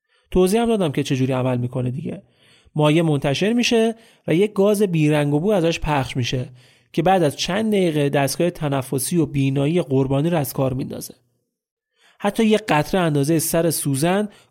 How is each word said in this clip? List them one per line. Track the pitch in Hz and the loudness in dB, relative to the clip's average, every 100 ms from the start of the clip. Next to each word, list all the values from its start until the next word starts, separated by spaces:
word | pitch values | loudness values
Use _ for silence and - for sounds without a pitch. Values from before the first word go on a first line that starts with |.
| _ _ _ | _ _ _
توضیح | 185 185 220 | 0 2 2
هم | 233 | 2
دادم | 220 165 | 0 0
که | 139 | -2
چجوری | 139 135 131 | -2 0 0
عمل | 131 127 123 | 0 -2 -2
می‌کنه | 123 127 123 | -4 -4 -6
دیگه. | 127 - 190 - _ _ _ _ 156 | -6 -8 -12 -16 _ _ _ _ 0
مایع | 151 160 | 2 4
منتشر | 165 143 143 135 196 | 2 0 0 0 0
می‌شه | 240 233 233 226 226 - _ - | 0 0 2 0 -2 -16 _ -2
و | 160 | 0
یک | 208 | 2
گاز | 196 196 208 | 2 2 2
بیرنگ | 208 170 147 151 143 | 0 2 2 2 2
و | 147 | 0
بو | 190 | 0
ازش | 202 165 160 | 0 0 -2
پخش | 160 147 123 135 | -2 -2 -2 -4
می‌شه | 120 127 123 - _ _ _ | -4 -4 -8 -14 _ _ _
که | - | -2
بعد | 165 190 | 2 2
از | 151 135 | 2 -2
چند | - 190 220 | -4 -2 0
دقیقه | 202 180 151 143 | 0 2 0 0
دستگاه | 143 135 - 170 | 0 0 0 -2
تنفسی | 175 151 139 127 139 - 170 | -2 -4 -4 -4 -6 -2 0
و | 139 | 0
بینایی | 143 135 135 143 175 | 0 0 0 0 0
قربانی | 151 135 135 139 165 | 0 0 2 0 0
رو | 170 | 0
از | 139 | -2
کار | - - | -2 -2
میندازه. | 127 - - - - _ _ _ _ _ _ _ _ _ _ | -2 -6 -10 -14 -18 _ _ _ _ _ _ _ _ _ _
حتی | 202 202 220 | -4 2 2
یه | 214 | 2
قطره | 214 202 196 196 | 2 0 2 0
اندازهٔ | 170 143 139 165 | 2 2 2 0
سر | - 165 170 | 0 0 0
سوزن | 151 147 135 165 190 208 - _ | -2 -4 -2 0 0 -2 -8 _